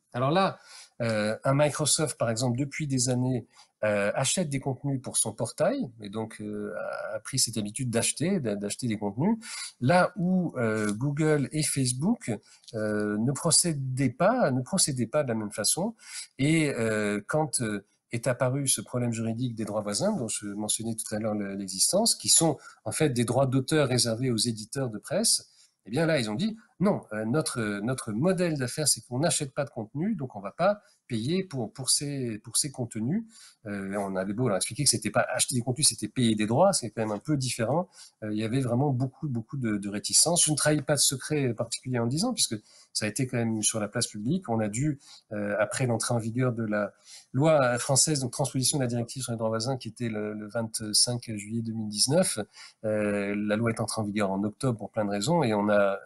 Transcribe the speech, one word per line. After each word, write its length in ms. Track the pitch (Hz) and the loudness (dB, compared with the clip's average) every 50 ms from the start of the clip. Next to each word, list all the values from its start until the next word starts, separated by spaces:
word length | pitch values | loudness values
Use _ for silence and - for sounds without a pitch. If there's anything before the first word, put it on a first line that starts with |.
| _ _ - | _ _ -4
Alors 180 | 123 131 135 | 0 0 2
là, 260 | 165 190 196 160 135 - - - - - - - _ - | 4 2 2 2 0 -6 -14 -20 -20 -20 -20 -20 _ -4
euh, 360 | 117 113 110 107 104 107 110 - - | -2 0 2 2 0 0 -2 0 0
un 100 | 139 135 | 2 4
Microsoft, 640 | 143 151 147 - - 151 139 - - 156 131 - | 4 4 2 2 0 0 0 2 0 0 -2 -2
par 120 | - 131 117 | -2 -2 -2
exemple, 280 | 113 110 117 120 120 | 0 0 0 0 0
depuis 300 | 123 147 143 - - 156 | 0 -2 -4 -4 -6 -2
des 220 | 139 135 127 120 131 | 0 0 0 2 2
années, 380 | 127 123 127 127 127 113 - - _ - - _ _ _ 107 | 2 2 2 0 0 -2 -4 -8 _ -20 -20 _ _ _ 0
euh, 280 | 107 104 101 101 104 - | 0 2 2 2 0 0
achète 360 | 139 139 - - 190 175 143 | 0 0 0 0 0 0 -2
des 100 | 139 135 | -2 -2
contenus 420 | - 139 131 - - 143 139 123 | -2 -4 -4 -4 -2 -2 -2 -2
pour 160 | - 107 - | -4 -4 -2
son 160 | - - 113 104 | -2 -2 -2 -2
portail, 560 | - 120 - - - 151 196 277 277 233 123 - 113 | -4 -6 -6 -2 0 0 2 2 0 -4 -8 -10 -14
et 80 | 104 101 | -14 -8
donc, 300 | 101 110 107 110 - - | -6 -6 -6 -6 -8 -10
euh, 360 | 104 104 104 104 104 101 - | -8 -8 -6 -6 -6 -6 -6
a, 380 | 101 92 98 - - - 92 110 | -6 -6 -6 -6 -6 -6 -6 -8
a 40 | 107 | -8
pris 200 | - - - 127 | -8 -4 -2 0
cette 180 | - 120 110 | 0 0 0
habitude 320 | 113 104 104 - - 131 120 | -4 -4 -4 -6 -4 -4 0
d'acheter, 500 | 110 117 - - - - 151 185 202 180 | 0 0 0 0 -2 0 0 0 0 0
d'a-, 160 | 123 107 104 | 0 -2 -2
d'acheter 320 | 101 104 101 - - 127 | -2 -4 -6 -6 -4 -2
des 100 | 117 104 | -2 -2
contenus, 400 | 104 104 101 98 120 160 214 233 226 - - - - - - - _ | -2 -2 -4 -2 0 2 2 0 0 -4 -10 -12 -12 -12 -14 -6 _
là 320 | 123 135 175 180 170 - - | 2 4 6 6 4 4 2
où, 360 | - 170 185 185 185 170 - - | 0 0 2 2 2 2 0 0
euh, 360 | 127 117 110 110 110 107 104 104 | 0 0 2 2 2 2 0 0
Google 560 | 107 135 147 143 151 156 156 151 147 131 - | 0 -2 -2 0 2 2 4 4 2 2 0
et 120 | - 156 147 | 0 -2 -2
Facebook, 680 | - - 143 131 120 123 131 160 208 240 - - - 107 104 - - - _ _ - - | 0 0 0 0 0 0 0 0 0 0 0 -2 -4 -6 -6 -6 -16 -20 _ _ -8 -4
euh, 420 | 107 107 107 107 104 104 104 104 | -2 -2 0 0 0 0 0 0
ne 140 | 107 117 139 | 2 0 0
procédaient 800 | 139 - - 165 - - - 170 156 139 131 131 131 127 139 123 | 0 0 0 2 2 4 2 2 -2 -2 -4 -4 0 0 0 0
pas, 400 | - - 170 208 254 254 185 139 | 2 4 4 4 4 4 2 2
ne 100 | 127 131 | 2 0
procédaient 460 | 127 - 190 180 - 156 135 123 113 | 0 0 0 0 0 0 0 -2 -2
pas 160 | - - 151 143 | 0 2 0 0
de 60 | 123 | 2
la 40 | 110 | -2
même 180 | 110 104 104 | -2 -4 -4
façon. 440 | - 110 101 - - 156 190 233 - _ - - - - - - _ | -4 -2 0 0 0 0 -2 -4 -6 _ -16 -16 -14 -14 -14 -12 _
Et, 340 | - 135 151 165 160 151 139 - | 0 2 4 4 4 4 2 0
euh, 460 | 117 113 110 110 107 104 104 104 104 - | 0 0 0 2 2 2 0 0 -2 -2
quand, 360 | - - 151 156 135 - - | -2 0 0 0 0 -2 -2
euh, 260 | 120 107 104 101 - _ _ _ _ _ | -2 -2 -2 -4 -6 _ _ _ _ _
est 160 | - 117 - | -6 -2 -2
apparu 400 | 139 120 - 135 127 131 143 139 | -2 0 2 0 0 0 0 0
ce 140 | 131 - - | 0 -2 -2
problème 320 | 98 - - 123 120 120 113 | -4 -4 -4 -2 0 0 -2
juridique 420 | 113 113 110 110 117 131 123 110 | -2 -2 -2 -2 -2 -4 -4 -4
des 80 | 107 107 | -4 -6
droits 180 | 104 101 110 | -2 -2 -2
voisins, 300 | 101 104 101 110 170 208 | -2 -2 -2 0 0 0
dont 160 | 220 160 117 | 0 0 -2
je 200 | 104 - - 104 | -4 -4 -6 -6
mentionnais 480 | 101 101 104 107 104 - - 110 113 110 | -6 -6 -4 -2 -2 -4 -2 -4 -4 -6
tout 200 | - - - 107 | -6 -6 -6 -6
à 40 | 104 | -4
l'heure 140 | 110 107 107 | -2 -2 -2
le, 220 | 104 101 98 98 | -2 -4 -4 -6
l'existence, 580 | 98 98 92 95 92 - - - 196 233 - - | -6 -8 -8 -2 0 2 2 4 4 4 2 0
qui 140 | - - | 0 2
sont 300 | 104 - - 160 156 131 - - - - - _ | 2 4 6 6 4 2 0 -6 -16 -20 -10 _
en 80 | 110 | -6
fait 180 | - - 156 139 | 0 2 2 2
des 140 | 123 120 117 | 4 2 2
droits 240 | 120 113 131 139 | 2 4 2 2
d'auteur 400 | 127 127 135 127 - 156 151 139 | 4 2 0 2 2 2 2 4
réservés 420 | 120 127 120 - 117 113 113 135 131 | 4 4 2 2 2 0 0 0 2
aux 80 | 117 | 2
éditeurs 520 | 107 - 120 110 107 107 - - - 135 117 | 2 2 2 0 -2 -8 -8 -6 -4 -4 -4
de 100 | 107 - | -6 -8
presse, 480 | - - 151 196 233 - - - - - _ _ - _ _ _ _ | -6 -2 -2 2 2 2 2 2 -2 -10 _ _ -20 _ _ _ _
eh 40 | - | -4
bien 160 | 117 156 165 | 0 2 2
là, 140 | 160 160 139 | 2 2 2
ils 100 | 110 107 | 0 0
ont 60 | 107 | -2
dit, « 220 | 123 202 220 214 - - _ _ - | -2 -2 -2 -2 -6 -14 _ _ 0
Non, 200 | 175 202 165 110 - - 107 | 2 2 2 0 -4 -6 -6
euh, 120 | 107 110 | -4 -2
notre, 540 | 110 135 160 156 - - 127 110 104 101 101 | 0 0 0 0 0 -2 -2 -2 -2 -2 -2
notre 320 | 104 123 131 - - 117 | -2 -2 -4 -4 -4 -4
modèle 460 | 104 113 156 190 185 165 180 170 156 | -2 2 2 2 2 2 0 0 0
d'affaires, 300 | 139 127 - - 156 147 | -2 -4 -4 -4 -2 0
c'est 140 | - - 117 | 0 0 0
qu'on 180 | - - 120 127 | -2 -6 -2 0
n'achète 340 | 165 165 - - 151 139 - | 0 2 0 0 -2 -4 -4
pas 120 | 151 139 | -4 -4
de 40 | - | -4
contenu, 440 | - 120 107 - - 143 175 226 226 | -6 -8 -10 -8 -6 -4 -2 -2 -2
donc 200 | 151 135 123 - | -4 -6 -8 -8
on 40 | 101 | -10
va 120 | 95 98 | -10 -10
pas 300 | - - 170 202 208 208 - _ _ _ _ | -2 2 2 2 2 0 -6 _ _ _ _
payer 360 | - 123 107 113 143 175 190 185 | -6 -4 -2 -2 0 0 -2 -2
pour, 300 | 185 143 131 107 - - | -2 -4 -6 -6 -6 -8
pour 160 | - 127 - | -6 0 0
ces, 480 | - - 147 143 143 139 127 117 107 104 | 0 0 0 -2 -4 -2 -4 -4 -4 -6
pour 180 | - 120 - | -10 -4 -2
ces 140 | - - 139 | -2 -2 -2
contenus. » 520 | - - 120 110 - 110 110 131 185 226 226 220 - - - - - _ - | -4 -6 -6 -4 -4 -2 0 0 0 0 -2 -6 -14 -20 -20 -20 -20 _ -10
Euh, 280 | 104 101 98 98 98 98 | -8 -6 -6 -4 -4 -2
on 180 | 104 98 98 95 | -2 -2 -2 -2
avait 180 | 92 95 101 98 | -2 -2 -2 0
beau 140 | 120 127 | 0 2
leur 100 | 110 95 | 2 2
expliquer 260 | 92 - - 120 - 143 | 0 0 -2 -2 0 0
que 60 | - | 2
c'était 220 | - 131 - 104 | 0 0 -2 0
pas 140 | - 123 - - - | 2 2 0 2 0
acheter 200 | - - - 131 | -2 -2 0 0
des 80 | 120 | -2
contenus, 260 | 113 135 123 - 139 | -2 -2 -2 0 0
c'était 200 | - - - 110 | 0 0 -2 -6
payer 260 | 101 - 131 120 113 110 | -4 0 2 2 4 4
des 140 | 107 107 | 2 2
droits, 260 | 101 117 147 185 196 180 | 2 4 6 6 6 4
c'est 160 | - 120 107 | 2 -2 -4
quand 120 | - 117 | -4 -4
même 100 | 110 107 | -2 -2
un 80 | 104 101 | -2 -4
peu 180 | - 151 151 | 0 0 0
différent. 520 | 139 127 120 - - 113 113 143 170 180 - - - - - _ _ 110 | 0 0 -2 -2 0 0 2 2 0 -2 -4 -10 -20 -20 -20 _ _ -6
Euh, 100 | 107 107 | -4 -2
il 60 | 107 | -2
y 40 | 110 | 0
avait 180 | 107 123 139 | 0 0 0
vraiment 280 | 131 120 120 123 147 147 | 2 2 2 2 2 2
beaucoup, 380 | 127 120 135 127 - - 160 | 2 0 0 -2 -4 -6 -6
beaucoup 300 | 147 120 117 110 - - | -4 -4 -4 -6 -6 -6
de, 200 | 135 120 110 104 | -2 0 0 0
de 120 | 98 98 101 | 0 -2 -4
réticences. 540 | 101 101 - - - - - 151 175 165 - | -4 -4 -4 0 2 4 4 4 4 4 4
Je 60 | 151 | 4
ne 40 | 151 | 2
trahis 260 | - - 151 151 147 | 2 4 4 2 2
pas 140 | 131 - 147 | 2 0 2
de 40 | 135 | 2
secret 540 | - - 139 131 - - 151 147 135 123 107 | 2 0 0 -2 -4 -2 0 0 0 0 0
particulier 460 | - 120 - - - - 131 127 117 | -2 -4 -6 -6 -8 -4 -2 -2 0
en 60 | 117 | 0
le 40 | 120 | 0
disant, 240 | 135 165 214 262 240 | 0 0 0 0 0
puisque 220 | - - - 117 104 - - - - - _ - | 0 0 -2 -2 -6 -8 -16 -20 -20 -20 _ -4
ça 120 | - 110 | -2 -2
a 20 | |
été 200 | 107 - - 131 | -2 -2 -2 -2
quand 100 | 123 123 | -2 0
même 240 | 117 113 113 113 107 | 0 0 0 0 0
sur 180 | 107 - - 110 | 0 0 0 0
la 80 | 104 | -4
place 200 | 104 - 120 113 | -4 -2 -4 -4
publique. 420 | - - 104 104 127 180 190 - 120 | -4 -6 -6 -2 -2 -2 -2 0 0
On 100 | 113 113 | 0 0
a 80 | 107 | 0
dû, 320 | 104 104 120 143 156 139 - - - - - _ _ | 0 0 0 0 0 -2 -4 -10 -18 -20 -20 _ _
euh, 240 | 110 104 101 104 104 104 | -6 -4 -2 -2 0 0
après 260 | 104 - - - 131 | 0 0 0 -2 0
l'entrée 300 | 120 113 110 - - 120 | 0 0 0 0 0 0
en 20 | |
vigueur 360 | 117 107 113 110 127 127 123 113 | 0 -2 -2 0 0 0 0 0
de 100 | 117 113 | -2 -2
la 280 | 107 104 104 101 98 - _ _ - - - - _ - | 0 0 0 -2 -2 -6 _ _ -20 -20 -20 -16 _ 0
loi 440 | 127 147 165 156 143 131 120 120 | 2 4 6 6 6 6 4 2
française, 440 | 117 - - 139 - - 160 151 135 | 0 0 2 4 4 4 4 2 0
donc 100 | 131 117 | -2 -4
transposition 480 | - - 139 - - 131 127 - - 143 | -2 -2 -2 0 0 0 0 2 2 2
de 40 | 127 | 0
la 40 | |
directive 340 | 117 120 117 117 - - 135 | 0 0 -2 -2 -4 -6 -8
sur 100 | 123 123 | -6 -6
les 60 | 117 | -4
droits 120 | 110 113 110 | -2 -2 -2
voisins, 280 | 113 110 110 135 135 | 0 -2 -2 -2 -4
qui 120 | 123 - 113 | -4 -6 -10
était 200 | - - 120 113 | -6 -6 -4 -4
le, 240 | 110 107 107 107 107 | -4 -4 -4 -6 -6
le 140 | 107 107 | -8 -10
vingt-cinq 840 | 104 110 117 113 110 - - 110 104 104 - - 123 120 120 - 117 110 | -6 -4 -4 -4 -4 -6 -6 -4 0 2 2 2 2 0 -4 -6 -8 -8
juillet 260 | 104 101 104 113 117 | -8 -6 -4 -4 -4
deux 120 | 113 113 110 | -2 -2 -4
mille 160 | 113 107 104 | -4 -4 -4
dix-neuf, 500 | 104 101 - 131 151 185 180 - - 107 101 - _ - - - - _ - | 0 0 2 4 4 4 4 2 0 -4 -6 -8 _ -20 -20 -20 -16 _ -2
euh, 500 | 107 107 107 104 104 101 101 101 101 104 | -2 0 2 2 0 0 0 0 -2 -2
la 180 | 104 104 104 104 | -2 0 0 0
loi 140 | 110 117 113 | 2 2 0
est 100 | 110 - | 0 0
entrée 220 | 110 - - 113 | -4 -2 -2 -2
en 40 | 107 | -2
vigueur 260 | 104 98 107 104 95 | -2 0 0 0 0
en 120 | 95 98 104 | 0 0 -2
octobre 360 | 104 - - - 127 120 - | -2 -2 -2 -2 -2 -2 -2
pour 100 | - - | -6 -4
plein 160 | - 113 104 | -2 -2 0
de 60 | 101 | 0
raisons, 320 | 101 104 101 147 175 170 139 | 0 0 2 2 2 4 4
et 100 | 113 107 | 4 4
on 160 | 101 104 104 | 4 4 6
a, 300 | 104 104 101 98 98 - - | 6 6 6 4 2 0 -4